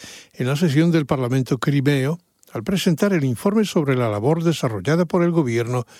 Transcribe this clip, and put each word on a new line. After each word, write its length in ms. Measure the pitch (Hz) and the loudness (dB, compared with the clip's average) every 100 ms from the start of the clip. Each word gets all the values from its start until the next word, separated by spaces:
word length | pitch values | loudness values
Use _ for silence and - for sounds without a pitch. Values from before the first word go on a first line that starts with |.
| - - - | -20 -20 -14
en 140 | - 127 | -6 -4
la 100 | 143 | 0
sesión 340 | 175 139 170 | 2 2 4
del 140 | 165 | 2
Parlamento 540 | 139 139 123 131 123 127 | 0 -2 0 0 0 -2
crimeo, 600 | - 143 135 143 135 170 _ _ _ | 0 0 2 0 0 -4 _ _ _
al 120 | 117 | -10
presentar 480 | 107 190 190 165 202 | -4 0 0 2 0
el 100 | 180 | 0
informe 420 | 135 120 202 214 | 0 0 0 0
sobre 300 | 208 175 139 | 0 0 0
la 140 | 127 117 | 0 0
labor 340 | 104 123 165 | 0 0 0
desarrollada 600 | 170 156 131 104 92 165 | 0 0 -2 -4 -2 0
por 180 | 170 185 | 0 0
el 80 | 170 | 2
gobierno 540 | 165 127 117 117 123 117 | 0 0 0 -2 -4 -6